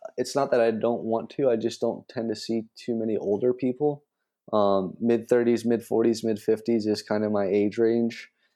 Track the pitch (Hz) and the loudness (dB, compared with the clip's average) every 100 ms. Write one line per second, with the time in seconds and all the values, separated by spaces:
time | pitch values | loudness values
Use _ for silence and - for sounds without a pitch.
0 | - - 127 147 139 127 117 110 113 117 | -12 -6 -4 -2 0 2 2 2 0 -2
1 | 107 113 110 - 135 113 113 - 117 113 | -2 -4 -4 -2 0 2 -2 -2 -4 -4
2 | - 123 113 107 - 113 110 - - 113 | -8 -8 -6 -6 -4 -6 -6 -10 -6 -4
3 | 110 104 - 101 127 123 127 127 147 143 | -2 -2 -2 0 0 0 -2 -2 -2 -2
4 | _ _ _ _ - 107 101 98 95 - | _ _ _ _ -4 2 2 2 0 -2
5 | 117 117 113 123 120 117 113 117 - 113 | 0 0 2 2 2 2 0 -2 -2 0
6 | 117 113 113 107 - 110 - 117 107 104 | 2 0 -2 -2 0 0 0 0 0 -2
7 | - 107 107 104 98 101 104 101 113 117 | -2 -2 0 0 0 2 2 2 2 2
8 | 117 117 - _ _ | 0 -4 -16 _ _